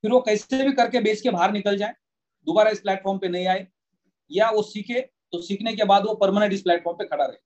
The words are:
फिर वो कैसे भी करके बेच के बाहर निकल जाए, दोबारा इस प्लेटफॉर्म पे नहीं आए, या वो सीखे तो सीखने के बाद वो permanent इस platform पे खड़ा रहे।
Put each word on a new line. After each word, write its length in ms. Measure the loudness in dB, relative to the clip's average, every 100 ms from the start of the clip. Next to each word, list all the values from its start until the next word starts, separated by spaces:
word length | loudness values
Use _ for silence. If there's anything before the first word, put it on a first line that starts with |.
फिर 80 | 4
वो 80 | 2
कैसे 420 | 2 -2 0 0
भी 80 | 0
करके 260 | 2 0 2
बेच 200 | 0 0
के 80 | -2
बाहर 220 | 0 0
निकल 260 | 0 -2 -2
जाए, 180 | -4 -8 _ _ _ _ -2
दोबारा 240 | 4 4
इस 80 | 2
प्लेटफॉर्म 400 | -4 -4 -2 -4
पे 100 | -4
नहीं 180 | -4 -2
आए, 200 | -2 -4 _ _ _ _ _ _
या 180 | 0 2
वो 120 | 0
सीखे 380 | -2 -8 -6 -6
तो 400 | -6 _ _ -12
सीखने 340 | -8 -6 -6 -2
के 80 | 4
बाद 200 | 4 2
वो 100 | 0
permanent 380 | 2 2 0
इस 80 | 0
platform 360 | 0 0 0 -8
पे 80 | -8
खड़ा 200 | -4 -4
रहे। 120 | -4